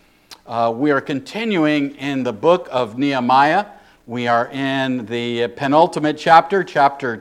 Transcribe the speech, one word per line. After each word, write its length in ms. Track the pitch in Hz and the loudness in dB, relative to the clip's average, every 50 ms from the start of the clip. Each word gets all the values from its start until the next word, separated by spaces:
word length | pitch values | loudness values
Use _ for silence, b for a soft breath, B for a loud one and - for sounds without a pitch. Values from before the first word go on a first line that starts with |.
| b b b b b b b b b | b b b b b b b b b
Uh, 280 | b 120 117 117 117 113 | b -4 -2 0 0 0
we 160 | 117 143 151 | 0 0 0
are 80 | 143 135 | 0 0
continuing 960 | - - 151 135 127 - - 202 233 226 208 170 156 151 151 147 143 139 - | 0 -4 -6 -8 -8 -8 -8 -6 -4 -2 -2 0 0 0 0 0 -2 -4 -6
in 280 | - 135 143 139 135 127 | -8 -8 -6 -6 -4 -4
the 100 | 123 113 | -4 -4
book 340 | 101 120 160 175 - - - | 0 2 2 2 2 0 -2
of 260 | 131 127 123 107 104 123 | -4 -4 -4 -4 -4 -4
Nehemiah. 680 | 143 143 139 127 123 120 127 135 143 151 160 190 208 - B B B B B B B | -4 -2 -2 -2 0 2 4 4 4 4 4 2 -2 -4 B B B B B B B
We 220 | B 117 123 120 120 | B -8 -4 0 2
are 220 | 117 117 120 131 | 2 2 0 -2
in 560 | 139 135 139 135 135 135 131 131 127 127 113 | -4 -6 -4 -4 -2 -2 -2 -2 -4 -6 -6
the 420 | 104 117 120 120 120 120 117 120 117 | -6 -6 -6 -4 -4 -4 -2 -4 -4
penultimate 680 | - - 143 135 143 156 170 175 - 165 147 151 151 151 | -4 -4 -2 2 4 4 4 2 2 0 -2 -2 -2 -2
chapter, 440 | - 170 160 165 165 - 196 196 | 2 4 6 6 6 4 2 -2
chapter 540 | 180 - - - 139 - - - 139 123 113 110 | -2 -2 2 2 2 2 2 0 -6 -6 -6 -6